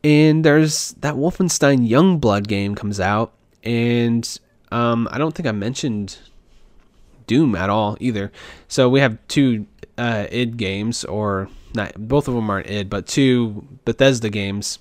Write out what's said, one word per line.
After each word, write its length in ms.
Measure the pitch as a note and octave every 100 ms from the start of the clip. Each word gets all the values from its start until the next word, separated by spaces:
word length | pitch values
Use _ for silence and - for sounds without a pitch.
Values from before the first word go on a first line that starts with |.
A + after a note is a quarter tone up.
and 400 | D3+ D3+ D#3 D#3
there's 460 | D#3 D3 D#3 D3+ - -
that 140 | C#3+
Wolfenstein 720 | C#3 D#3 - F3+ - C#3+ C3+ A#2+
Youngblood 600 | A#2+ F#3+ E3+ B2 G2+ G2+
game 260 | G2+ G2+
comes 260 | G2+ G#2 G2+
out, 320 | F#2 G#2 A2+ _ _ _
and, 760 | A#2 A#2 A#2+ A#2+ A#2 A#2 A2+ - _ _ _
um, 380 | A#2 A#2+ A#2 A#2
I 80 | -
don't 160 | D#3+
think 120 | D#3 D3+
I 60 |
mentioned 680 | G#2+ G2+ C3 C#3+ G#2+ G2 - - _ _ _ _ - _ _ _ _ -
Doom 280 | A#2+ D#3
at 160 | F#2+ F#2+
all 260 | G#2+ G#2 G#2+
either. 320 | B2 G#2+ G2+ - - - _
So 200 | - B2+
we 120 | C3+
have 160 | C3+ A2 _
two, 380 | - C3+ A2+ G#2 _ - -
uh, 300 | A#2+ A2 G2+
id 260 | A#2 B2 A#2
games, 480 | G2 G2 A2 A#2
or 440 | - G#2 G#2 G2 F#2+ - -
not, 200 | A#2+ G2+ -
both 320 | G#2+ C#3+ C#3+
of 60 |
them 160 | B2 A2
aren't 180 | G2 -
id, 220 | G#2 G2
but 160 | G2+ -
two 600 | - C3+ B2 A#2 G#2 - -
Bethesda 440 | - A#2 C3+ B2+ A2
games. 500 | G#2 G2 G2+ - -